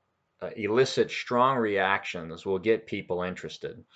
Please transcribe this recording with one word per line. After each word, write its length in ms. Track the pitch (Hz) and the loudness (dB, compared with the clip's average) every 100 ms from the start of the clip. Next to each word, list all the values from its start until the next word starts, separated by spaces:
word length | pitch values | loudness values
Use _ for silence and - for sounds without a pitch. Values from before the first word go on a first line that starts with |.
| _ _ _ _ | _ _ _ _
uh, 80 | 90 113 | -10 -4
elicit 520 | 104 117 131 127 110 | 2 4 4 2 0
strong 480 | - - 123 131 131 | -2 -2 4 4 4
reactions 880 | 110 98 95 98 - 90 82 85 | 0 2 2 0 -2 -8 -10 -8
will 140 | 98 95 | -2 0
get 260 | 104 110 | 2 2
people 380 | - 104 - 90 | 0 -8 -4 -4
interested. 580 | 90 90 80 - 76 - - | -4 -6 -10 -10 -12 -12 -20